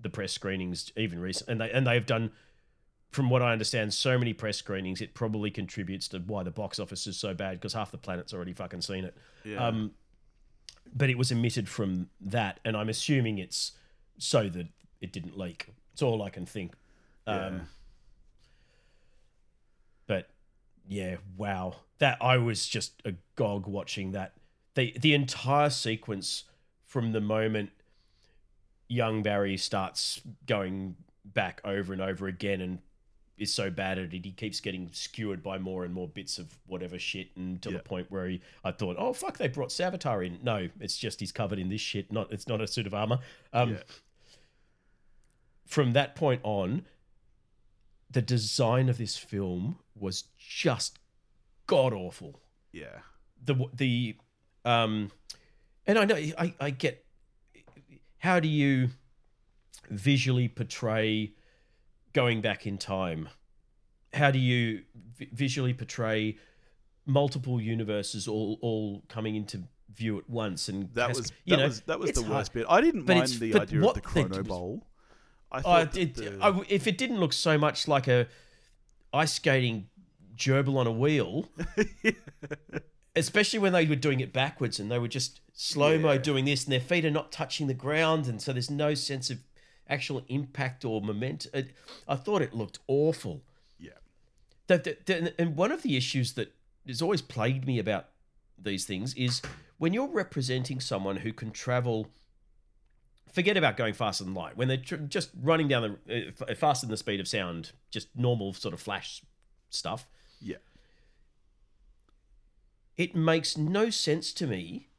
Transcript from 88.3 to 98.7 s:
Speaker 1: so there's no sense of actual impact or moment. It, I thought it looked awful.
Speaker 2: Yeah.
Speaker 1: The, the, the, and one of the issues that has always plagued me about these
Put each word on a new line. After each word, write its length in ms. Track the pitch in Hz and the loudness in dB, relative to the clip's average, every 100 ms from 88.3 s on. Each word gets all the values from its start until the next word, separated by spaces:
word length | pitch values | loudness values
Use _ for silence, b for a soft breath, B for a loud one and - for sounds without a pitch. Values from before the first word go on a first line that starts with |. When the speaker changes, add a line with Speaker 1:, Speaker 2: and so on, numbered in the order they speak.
| 107 | -2
Speaker 1:
so 100 | - | -4
there's 200 | 127 123 | -4 -4
no 240 | 143 151 147 | 0 0 0
sense 340 | - 135 127 | -2 -4 -4
of 100 | 131 - - b b - | -6 -10 -20 b b -6
actual 360 | 139 - 135 - | -4 -2 -6 -2
impact 560 | 131 135 - 131 127 123 | -4 -4 -4 -4 -2 -2
or 160 | 110 | -2
moment. 440 | 104 104 127 156 - | -2 -2 -4 -6 -6
It, 160 | 139 135 B B B - | -6 -6 B B B -4
I 80 | 139 | -4
thought 260 | 208 202 | 0 0
it 140 | 127 113 | 0 -2
looked 240 | 104 - - | -6 -8 0
awful. 560 | 135 156 160 - 76 - _ _ _ | 4 4 2 -4 -8 -12 _ _ _
Speaker 2:
Yeah. 140 | 85 - - _ _ _ _ _ - | -20 -20 -20 _ _ _ _ _ 4
Speaker 1:
The, 140 | 180 | 4
the, 180 | - - - | 4 -6 -2
the, 300 | 180 165 - | 0 0 2
and 160 | 170 147 | 0 2
one 160 | 202 | 2
of 120 | 320 | 2
the 120 | 254 135 | 0 2
issues 380 | 123 139 123 | 2 0 0
that 180 | - 107 _ _ _ - | -2 -8 _ _ _ -10
has 120 | 120 | -4
always 220 | 165 190 | 0 0
plagued 460 | - 117 113 131 131 | -2 -2 0 0 0
me 100 | 123 | 0
about 300 | 98 98 - _ _ _ _ - | 0 -2 -4 _ _ _ _ -10
these 280 | 101 | -6